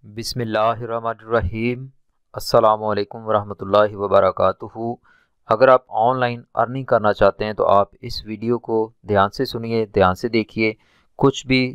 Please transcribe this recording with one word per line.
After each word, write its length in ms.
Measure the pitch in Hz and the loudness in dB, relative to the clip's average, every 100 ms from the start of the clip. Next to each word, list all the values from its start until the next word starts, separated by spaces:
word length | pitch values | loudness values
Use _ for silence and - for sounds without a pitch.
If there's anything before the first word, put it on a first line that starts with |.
| 107 | -16
बिस्मिल्लाहिर्रहमानिर्रहीम। 1800 | 104 113 123 117 107 113 113 117 117 113 110 110 113 98 113 117 123 135 _ _ _ _ | -12 -8 -6 -4 0 0 -2 -6 -6 -6 -8 -2 0 0 -2 -4 -4 -10 _ _ _ _
अस्सलामु 520 | - - 120 110 110 107 | -12 2 4 4 2 0
अलैकुम 360 | 104 101 117 | -2 -4 -8
वरहमतुल्लाहि 720 | 110 107 101 101 98 101 107 | -2 -2 -2 -10 2 2 2
वबरकातुहू। 1040 | 104 101 98 95 92 95 - 113 110 117 120 _ _ _ _ - | 0 2 2 2 2 -2 -2 -12 -10 -10 -10 _ _ _ _ -4
अगर 220 | 110 131 | 2 6
आप 140 | 127 _ 107 | 4 _ 0
ऑनलाइन 440 | 117 131 123 120 _ - | 0 0 -4 -6 _ -4
अर्निंग 280 | 117 135 127 | -4 -4 -2
करना 260 | 117 104 | 0 2
चाहते 320 | 101 101 - | 4 2 2
हैं 100 | 107 | -8
तो 100 | 104 | 0
आप 260 | 98 98 101 _ | 2 2 2 _
इस 200 | 120 - 104 | -14 -12 -12
वीडियो 320 | 107 113 120 | -8 -4 -4
को 180 | - 113 110 _ 95 | -2 -4 -4 _ -2
ध्यान 220 | 101 98 | 2 2
से 180 | - 131 | 0 -6
सुनिए, 380 | 120 113 113 107 | -6 -4 -4 -2
ध्यान 280 | 101 92 | 2 2
से 140 | 90 120 | 2 -2
देखिए, 480 | 113 107 - 110 107 _ _ _ - | -2 -2 -2 -2 -4 _ _ _ 0
कुछ 280 | 135 - 127 | 0 0 -2
भी 120 | 131 127 | -2 -2